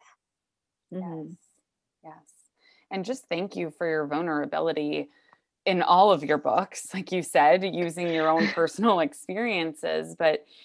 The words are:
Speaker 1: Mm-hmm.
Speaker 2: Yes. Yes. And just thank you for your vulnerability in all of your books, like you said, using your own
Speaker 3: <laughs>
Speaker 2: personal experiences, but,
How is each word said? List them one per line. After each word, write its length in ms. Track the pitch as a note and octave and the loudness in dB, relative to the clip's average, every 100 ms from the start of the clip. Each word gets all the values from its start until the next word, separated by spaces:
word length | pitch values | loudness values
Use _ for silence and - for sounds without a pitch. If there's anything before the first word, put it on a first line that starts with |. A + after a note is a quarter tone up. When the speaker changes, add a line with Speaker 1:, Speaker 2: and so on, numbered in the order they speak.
| _ _ _ _ _ _ _ _ - | _ _ _ _ _ _ _ _ -16
Speaker 1:
Mm-hmm. 360 | F#3 F3+ D#3+ D#3 | -12 -10 -10 -12
Speaker 2:
Yes. 80 | F3 _ _ _ _ _ _ | -16 _ _ _ _ _ _
Yes. 300 | D#3+ D#3 _ _ _ _ _ _ - | -20 -20 _ _ _ _ _ _ -10
And 140 | F#3+ F#3 | -8 -6
just 220 | C4 - | -8 -6
thank 260 | E3+ G3 F#3 | -6 -4 -6
you 160 | E3 - | -8 -4
for 100 | E3+ | -2
your 180 | D#3 D3 | -2 -2
vulnerability 1000 | D3+ E3+ D3 C#3+ D#3 D#3+ D#3 D3 D3+ - _ _ _ _ _ - | -4 -2 -4 -4 -2 -2 -2 -4 -4 -8 _ _ _ _ _ -2
in 160 | F#3 | 0
all 300 | - F3+ G#3 | 4 6 6
of 120 | E3 | 4
your 140 | D3 D3 | 2 -2
books, 560 | C#3 B2+ G3 - - | 0 0 -2 -6 -10
like 180 | F#3+ F3+ | -8 -4
you 120 | F#3 | -4
said, 400 | D#3 E3+ D3 F#3 | 0 4 6 6
using 460 | F#3+ E3 E3+ E3+ F3 | 2 -4 -4 -4 -2
your 180 | D#3+ D#3 | 0 2
own 200 | D#3+ G3+ | 2 2
Speaker 3:
<laughs> 60 | |
Speaker 2:
personal 460 | - E3 - A3+ F#3 | 0 -2 2 2 4
experiences, 1160 | D3 - - F#3+ A#3 F#3 D#3+ D3+ E3 D#3+ D#3+ E3 | 2 -4 -8 -4 -2 -2 -4 -4 -4 -4 -4 0
but, 280 | E3 D3+ - - | 0 0 -4 -20